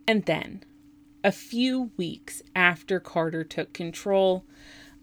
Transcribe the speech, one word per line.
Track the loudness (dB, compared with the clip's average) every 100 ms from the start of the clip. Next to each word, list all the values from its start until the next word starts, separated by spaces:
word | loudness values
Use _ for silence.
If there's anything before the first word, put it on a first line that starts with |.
| 0
And | 0 2
then, | -2 -4 -12 -18 -20 -20 _ _ _
a | -2
few | -2 -4 -2 0 0 -4 -6
weeks | -6 -8 -14 -16 -4
after | 4 4 4 -2 -4
Carter | -2 -2 0 -2
took | -6 -6 -6
control, | -6 -10 -6 2 4 4 2 -4 -20 -20 -20 -20 2